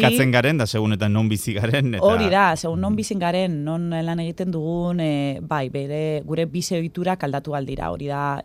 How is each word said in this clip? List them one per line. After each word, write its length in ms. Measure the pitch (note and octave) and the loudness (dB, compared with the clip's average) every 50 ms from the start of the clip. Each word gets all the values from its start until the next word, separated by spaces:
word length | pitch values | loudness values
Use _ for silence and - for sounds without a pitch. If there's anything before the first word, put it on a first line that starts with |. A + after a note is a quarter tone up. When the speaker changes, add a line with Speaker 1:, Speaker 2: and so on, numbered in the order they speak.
Speaker 1:
elikatzen 320 | A3 B2+ - B2+ C3 C3 B2 | 4 4 6 6 4 4 4
garen, 240 | B2 A#2+ C#3 D#3+ D3+ | 4 4 4 2 2
da 80 | A#2 | 0
segun 260 | G#2 - A2 G#2+ G#2+ G#2+ | 0 0 0 2 2 2
eta 140 | F#2 G#2+ G#2 | 2 2 2
non 200 | G2+ G#2+ A2 G#2+ | 2 2 2 2
bizi 240 | G#2+ G2+ - A#2+ G#2+ | 2 0 -2 -2 -2
garen, 420 | G#2 A2 A2+ B2 C#3+ C3+ B2+ A2+ | 0 0 2 2 2 2 2 0
eta 80 | F#2+ - | 4 4
Speaker 2:
Hori 240 | G3+ A3+ A3 A3 F#3+ | 4 4 4 2 4
da, 280 | F#3 G3 G3+ F3+ D#3+ | 4 6 6 4 4
segun 240 | - - E3 E3 F3 | 2 -2 -4 -2 -2
non 120 | F#3+ G3+ G#3+ | 0 0 0
Speaker 1:
Mhm. 20 | |
Speaker 2:
bizi 180 | G#3 G#3+ - G#3+ | 0 -2 -2 -2
garen, 480 | G3 F3+ F3 F3 F#3 F#3+ F3+ E3 D3 D3 | -2 0 0 0 0 0 0 -2 -2 -2
non 260 | D3+ D#3+ E3 E3+ E3+ | -2 -2 -2 -2 -2
lan 280 | E3+ D#3+ D#3+ E3 E3+ E3+ | -2 -2 -2 -2 -2 -2
egiten 320 | E3+ E3+ E3 - F#3 F#3 | -2 -4 -4 -4 -4 -2
dugun, 480 | E3+ E3 D3+ D#3+ E3+ F3 F3 F3 F3 F3 | -2 -2 -2 -2 -2 0 0 0 0 0
e, 400 | D#3+ D#3 D3 C#3+ C#3+ C#3 C3+ - D#3+ | 0 0 0 0 0 -2 -4 -4 -4
bai, 260 | D3+ D#3 D3 C3+ B2+ | -4 -2 -2 -2 -2
bere, 540 | - C#3 C#3 C#3 D3 D3+ D#3 D#3 D3+ D3 D#3 | -4 -6 -6 -4 -4 -2 -2 -2 -2 -4 -4
gure 220 | D3 D#3+ D#3+ E3 | -4 -2 -2 -2
bizi 280 | D#3+ C#3 F3+ F3 - F#3 | -2 -2 -4 -4 -2 -2
ohiturak 480 | E3 E3 E3 - F3 F3 F#3 F#3 F#3 - | -2 -2 -4 -4 -4 -2 -2 -2 -2 -2
aldatu 320 | C#3 C3+ C#3 C#3 D3+ D3 | -4 -4 -4 -4 -4 -6
ahal 120 | C#3+ C#3 | -4 -4
dira, 240 | C3 C3+ - E2 E2 F2 | -6 -6 -6 -6 -6 -6
hori 140 | - C#3+ | -6 -6
da 360 | C#3+ C#3+ C#3+ C#3+ C#3+ C#3 C#3 | -6 -4 -4 -2 -2 -4 -4